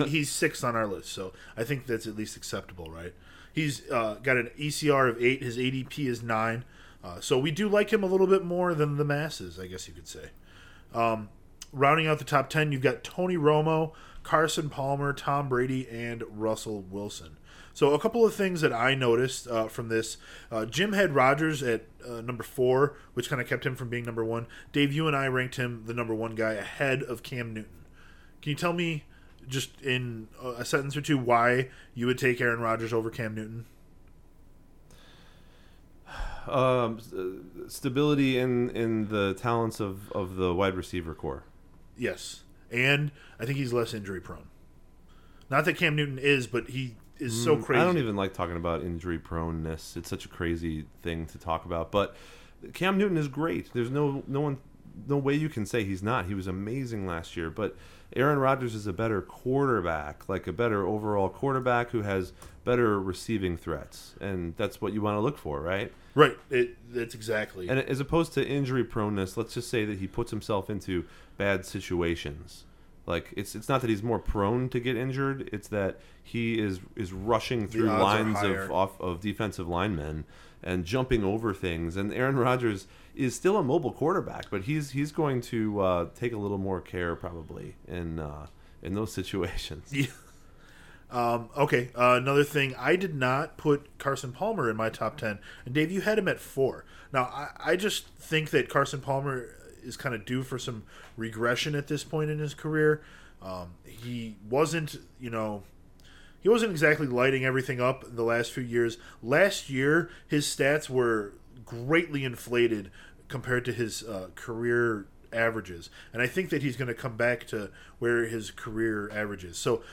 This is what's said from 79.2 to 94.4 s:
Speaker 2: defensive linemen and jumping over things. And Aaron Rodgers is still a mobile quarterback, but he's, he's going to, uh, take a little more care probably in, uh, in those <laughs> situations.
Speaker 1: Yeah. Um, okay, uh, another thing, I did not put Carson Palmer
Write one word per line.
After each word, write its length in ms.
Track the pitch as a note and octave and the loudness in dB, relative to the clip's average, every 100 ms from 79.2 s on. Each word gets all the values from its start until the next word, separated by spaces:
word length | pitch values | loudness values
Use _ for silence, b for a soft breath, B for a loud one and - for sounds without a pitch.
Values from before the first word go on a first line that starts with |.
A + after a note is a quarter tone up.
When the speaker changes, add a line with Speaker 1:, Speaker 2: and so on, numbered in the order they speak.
Speaker 2:
defensive 460 | G2+ F#2+ G#2+ - E2+ | -4 -2 -4 -4 -2
linemen 580 | F2 G#2 E2 D2+ D#2 - B B B | 0 0 0 -4 -6 -10 B B B
and 220 | - F2+ | -4 -2
jumping 400 | E2+ B2+ C3 A#2 | 0 0 2 2
over 300 | G2 A2 A2+ | 2 0 0
things. 420 | F2+ F#2 E2 E2 F#2 | -2 -2 -2 -2 -2
And 180 | G2+ | -2
Aaron 220 | F#2+ C3 C3+ | 0 2 4
Rodgers 480 | B2 B2+ A#2 G2 - B B B | 4 4 2 -2 -6 B B B
is 180 | C3 - | -2 2
still 220 | F3+ G#3 | 2 4
a 60 | |
mobile 280 | C3 E3 B2 | 4 2 0
quarterback, 580 | - D3+ F#3 - - - | 0 0 0 -2 -8 -6
but 120 | G2+ | -4
he's, 280 | G2+ D#3 C#3 | -2 -2 -2
he's 200 | C3 D3 | -2 -2
going 300 | E3 D3 B2+ | 0 0 0
to, 380 | - A#2 G#2+ G2+ | -2 -2 0 2
uh, 260 | F#2 F2+ E2+ | 2 2 0
take 200 | - A#2+ | -4 -4
a 40 | A2 | -2
little 200 | G2+ G2 | -2 -2
more 220 | F#2+ F2+ | -2 -4
care 340 | - F2+ E2+ E2 | -4 -4 -2 -4
probably 600 | F2+ E2+ D#2 E2 - - - | -6 -10 -12 -12 -14 -14 -10
in, 320 | F2 E2+ D#2+ | -6 -6 -6
uh, 280 | D2 D2 D2 - b b | -6 -10 -14 -18 b b
in 100 | - | -6
those 180 | G2+ A2 | -4 -4
<laughs> 60 | - | -4
situations. 720 | F2+ G2 E2+ - - D#2 - | -4 -2 -2 -4 -8 -10 -6
Speaker 1:
Yeah. 160 | C#3 C3 - B B B B B B B B B | -2 -2 -6 B B B B B B B B B
Um, 380 | A#2+ A#2+ A#2 A2+ C#3+ | 0 2 0 -2 0
okay, 320 | C#3+ B2+ B2 A#2+ | 2 2 0 4
uh, 200 | B2 B2 | 6 6
another 220 | C3 C#3+ | 6 4
thing, 320 | C#3+ D3 C3+ B2 | 4 2 0 0
I 180 | C3 E3 | 2 2
did 200 | F#3+ D3 | 2 0
not 420 | B2+ C3 D#3 - | 2 2 -2 0
put 400 | D3+ C#3+ - - | 2 2 0 -6
Carson 340 | C#3 C3+ C3 | -2 -2 -4
Palmer 380 | A2+ | -4